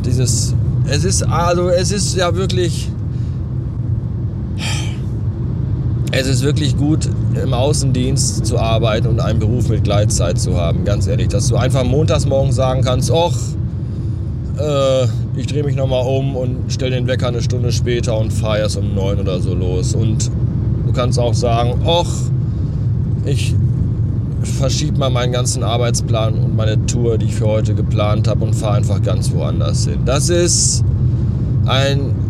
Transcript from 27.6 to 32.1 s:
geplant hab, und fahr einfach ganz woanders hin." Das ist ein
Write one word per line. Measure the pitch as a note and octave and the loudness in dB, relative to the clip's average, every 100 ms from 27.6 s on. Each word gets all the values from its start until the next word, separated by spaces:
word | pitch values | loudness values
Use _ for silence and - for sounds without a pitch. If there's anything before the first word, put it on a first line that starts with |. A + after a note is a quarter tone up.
| G#2+ G#2 | 2 0
geplant | G#2 A2 G#2 G#2+ A2 | 0 2 2 2 2
hab, | G#2 | 0
und | G#2+ - | 0 0
fahr | A2 | 0
einfach | G#2 G#2 G2+ | 0 2 0
ganz | G2 F#2 - | 0 0 0
woanders | - D2+ D#2+ D2 - - | 0 0 0 0 0 0
hin." | - - | 0 0
Das | C#3 - | 0 2
ist | F3 F3 - - - - - - - - - - - - | 2 2 2 0 0 0 2 0 0 0 -2 0 0 0
ein | C3 C#3 C#3 C3+ | 2 2 0 0